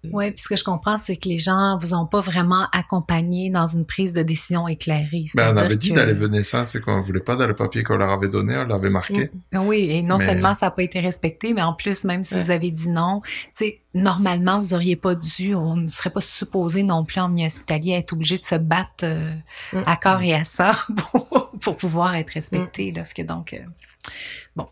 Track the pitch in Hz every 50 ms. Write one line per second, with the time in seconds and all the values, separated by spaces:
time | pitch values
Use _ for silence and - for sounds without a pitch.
0 | - - 175 202 202 208 202 - - - 208 - - 196 180 165 - 208 214 214
1 | - - 185 165 - 185 175 165 160 190 190 190 196 196 196 180 165 170 175 175
2 | 170 160 - 202 190 185 165 180 175 175 185 185 - - - 175 175 - - 185
3 | 160 - 165 165 165 175 180 180 185 190 185 180 165 165 160 165 165 - - -
4 | 190 185 170 170 160 160 160 151 - - 180 175 170 170 160 - - 165 156 151
5 | 151 151 156 170 160 151 - 123 113 113 110 107 - 95 107 110 113 196 170 147
6 | 120 110 104 101 104 104 104 104 104 - - 123 120 117 - 113 - - 104 98
7 | 95 95 92 95 - - 123 127 127 117 104 - 107 101 - 113 110 107 107 101
8 | 98 95 98 95 98 98 98 101 101 104 123 135 131 120 107 98 95 98 98 92
9 | - - 202 202 190 - - 185 - _ - 190 190 202 214 208 196 156 151 170
10 | 175 170 185 196 196 196 190 180 185 190 202 - - 185 - - 185 180 - 185
11 | 170 180 175 - - 165 160 - - 226 233 208 170 165 160 - - 208 196 -
12 | - 190 180 180 190 - - 185 175 165 175 170 165 175 165 160 160 175 170 165
13 | 170 180 190 208 208 - - - - - _ - 214 214 214 _ _ _ _ 180
14 | 190 196 180 175 196 190 180 175 180 180 190 208 202 180 185 175 175 180 175 170
15 | - 190 180 170 165 160 - - 185 196 202 180 160 160 160 170 165 160 - -
16 | - 180 - 202 - - - - 208 - - 196 175 170 165 196 202 196 175 165
17 | 160 160 - 185 185 180 175 170 165 160 - - - - 160 151 156 180 180 180
18 | 165 - 170 160 160 151 180 185 - - 180 160 165 160 165 180 185 - _ -
19 | - 165 160 160 156 156 160 160 156 _ - - - - - 190 180 160 170 160
20 | - 196 185 185 180 180 160 151 160 - - - 180 196 214 - - - 214 208
21 | - - - 254 - - - - - - - 202 - 214 170 - - 180 160 170
22 | 175 185 180 165 160 - - 160 156 - - 180 180 175 - - 196 190 170 170
23 | 165 - - - 170 160 165 - 165 - - - - 175 165 _ - _ _ _
24 | - - - - - - - - - _ _ 165 143 -